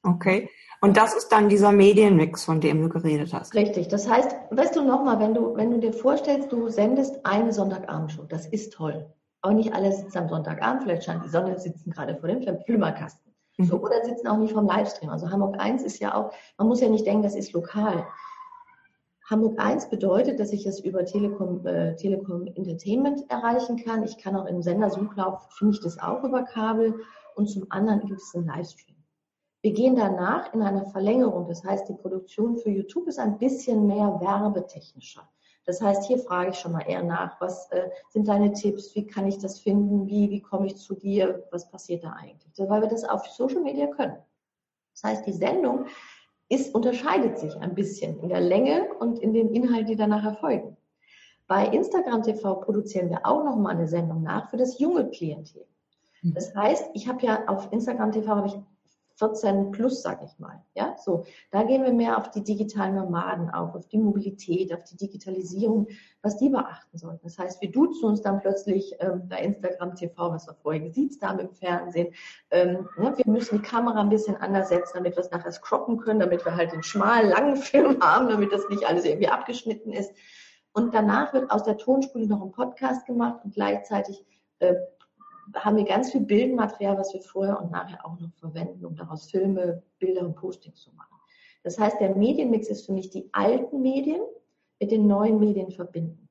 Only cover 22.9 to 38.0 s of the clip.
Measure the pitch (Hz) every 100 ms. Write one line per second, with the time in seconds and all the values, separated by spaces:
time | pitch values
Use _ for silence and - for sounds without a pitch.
22.9 | 240 285 285 - 240 233 247 247 233 226
23.9 | 226 202 - 190 190 180 175 170 190 208
24.9 | 180 208 202 185 - - - 208 208 170
25.9 | 170 - 254 262 254 247 226 220 226 226
26.9 | 220 - - - - 208 196 185 190 220
27.9 | 208 196 190 - 175 160 139 180 - _
28.9 | _ _ _ _ _ _ _ 214 208 254
29.9 | 254 202 180 180 285 - 226 202 196 -
30.9 | 190 202 247 240 180 170 170 190 202 -
31.9 | - 185 185 - - 233 233 226 196 -
32.9 | 349 339 269 220 202 262 - - 214 208
33.9 | 208 202 170 180 202 214 185 - 156 -
34.9 | 127 - - _ _ _ _ - 180 214
35.9 | 196 202 254 - 180 185 - 180 165 -
36.9 | 180 175 170 180 - 180 - - 180 180
37.9 | -